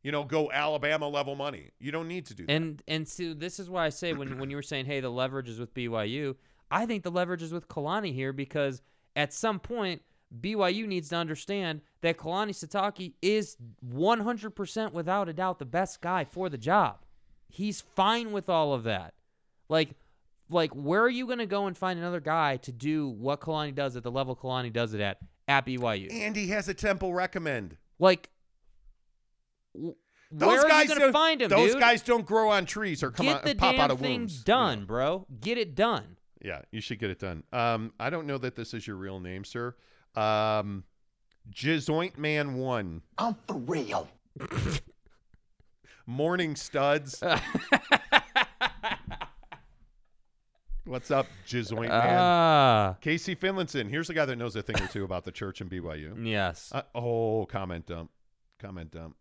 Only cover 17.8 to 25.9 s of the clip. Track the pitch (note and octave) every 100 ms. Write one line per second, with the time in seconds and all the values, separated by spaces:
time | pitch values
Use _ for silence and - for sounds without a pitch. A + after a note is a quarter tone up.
17.8 | - - G3 A#3 A3+ G3+ F#3 E3+ D3 C3
18.8 | A2+ F#2+ E2+ _ _ _ _ _ _ D#3+
19.8 | D#3 - _ _ _ _ _ E3+ D#3 C#3
20.8 | C#3+ F#3+ A#3+ B3 B3+ A#3+ G#3+ G3+ G3+ F3+
21.8 | F#3 F3 F3 F3 D3 E3 D3+ B2+ - A#2
22.8 | C#3 D#3 C#3+ G#2+ B2+ C#3+ D#3+ D#3 D3+ C3+
23.8 | C#3 B2 A#2 B2+ C3 B2 C3 B2+ B2 A#2
24.8 | A#2 G#2+ G2+ - - _ - C#3 C3 B2+
25.8 | A#2+